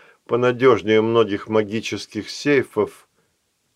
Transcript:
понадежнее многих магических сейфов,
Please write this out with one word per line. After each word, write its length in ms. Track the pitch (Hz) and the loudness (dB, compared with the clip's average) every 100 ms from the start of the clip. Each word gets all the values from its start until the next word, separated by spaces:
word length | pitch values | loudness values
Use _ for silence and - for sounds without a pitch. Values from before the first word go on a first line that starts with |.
| _ _ - | _ _ -4
понадежнее 760 | 120 123 120 131 107 95 110 | 0 0 2 4 4 2 2
многих 480 | 113 117 104 101 - | 2 2 0 -2 -2
магических 800 | 110 104 110 - 104 - 107 98 | -2 -2 -6 -6 -10 -8 -10 -10
сейфов, 800 | - 147 139 104 - 98 - _ _ _ _ _ _ _ | -6 0 0 0 -2 -4 -6 _ _ _ _ _ _ _